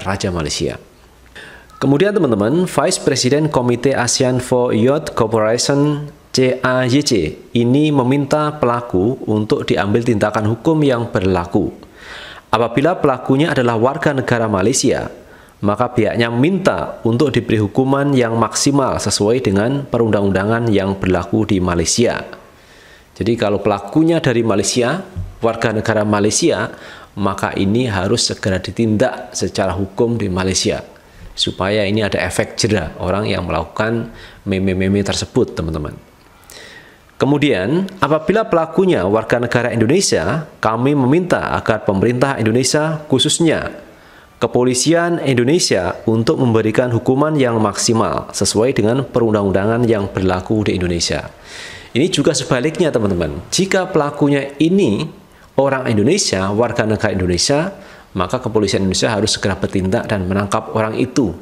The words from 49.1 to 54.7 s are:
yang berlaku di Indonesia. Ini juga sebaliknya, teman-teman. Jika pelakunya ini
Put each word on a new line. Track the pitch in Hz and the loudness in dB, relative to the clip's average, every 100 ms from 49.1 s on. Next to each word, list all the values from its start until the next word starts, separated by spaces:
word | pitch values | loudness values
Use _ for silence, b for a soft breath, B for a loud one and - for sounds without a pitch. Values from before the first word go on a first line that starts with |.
| 127 113 104 101 95 104 117 117 | 0 2 2 2 0 0 0 2
yang | 107 98 | 0 0
berlaku | 101 92 90 - 110 107 | -2 0 0 0 0 0
di | 92 | 0
Indonesia. | 87 85 - 76 - - B B B B B 117 | -2 -2 -2 -4 -8 -16 B B B B B 0
Ini | 185 | 0
juga | 165 139 | 2 0
sebaliknya, | 160 131 131 143 156 160 | 0 0 0 0 0 0
teman-teman. | 127 104 87 78 73 - | 2 0 0 -2 -6 -6
Jika | - 190 190 180 | -2 0 0 -2
pelakunya | 160 143 143 147 143 135 - | -2 -4 0 2 0 -2 0
ini | 160 | 2